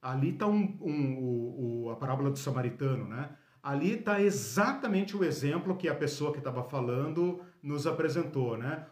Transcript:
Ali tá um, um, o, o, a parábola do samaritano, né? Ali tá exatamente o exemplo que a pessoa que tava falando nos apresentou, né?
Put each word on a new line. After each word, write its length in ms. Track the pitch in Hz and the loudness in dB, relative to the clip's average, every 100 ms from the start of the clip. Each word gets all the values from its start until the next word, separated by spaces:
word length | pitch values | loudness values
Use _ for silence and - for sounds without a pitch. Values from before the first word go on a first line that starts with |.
Ali 320 | 127 135 143 | -4 2 2
tá 140 | 185 208 | 2 2
um, 300 | 208 190 - | 4 2 0
um, 380 | 180 147 135 131 | -2 0 0 0
o, 680 | 127 120 120 131 120 117 | 0 0 -2 -4 -4 -2
o, 60 | 117 | -4
a 60 | 117 | -4
parábola 340 | 131 135 139 | -2 0 0
do 80 | 139 | 0
samaritano, 680 | - 127 123 - 135 131 104 | -2 0 -2 0 0 0 -4
né? 240 | 117 147 - _ _ | -8 -10 -12 _ _
Ali 340 | 139 139 170 226 | -4 2 2 2
tá 220 | - 202 | 0 4
exatamente 960 | 202 139 - - 233 277 240 190 196 202 | 4 4 0 2 2 2 0 0 0 2
o 60 | |
exemplo 540 | 170 127 139 170 190 180 | 2 2 0 0 0 0
que 100 | 160 | 0
a 80 | |
pessoa 380 | 139 143 - 147 | 0 0 0 -2
que 80 | 147 | -2
tava 240 | 131 127 | -4 -4
falando 760 | 123 139 123 123 151 160 175 180 - - | -4 -2 0 0 0 2 0 0 -10 -12
nos 240 | 143 147 151 | -6 -2 0
apresentou, 720 | 151 160 147 151 135 123 113 | 2 2 2 0 0 0 0
né? 300 | 127 156 156 | -4 -6 -8